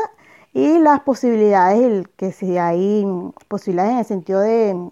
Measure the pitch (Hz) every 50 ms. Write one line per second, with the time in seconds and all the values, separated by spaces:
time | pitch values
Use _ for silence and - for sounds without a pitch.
0 | 440 427 - _ _ _ - _ _ _ - 254 269 294 320 339 311 294 285 277
1 | - - 254 - - 240 233 214 214 208 202 190 180 185 202 226 254 247 214 190
2 | 170 - _ _ 190 190 - - 202 185 180 180 175 170 170 175 190 202 208 214
3 | 202 196 185 180 185 - - - - _ 208 196 - 202 180 175 190 214 254 254
4 | 214 - 214 190 165 - 190 196 202 220 226 233 226 202 190 175 180 -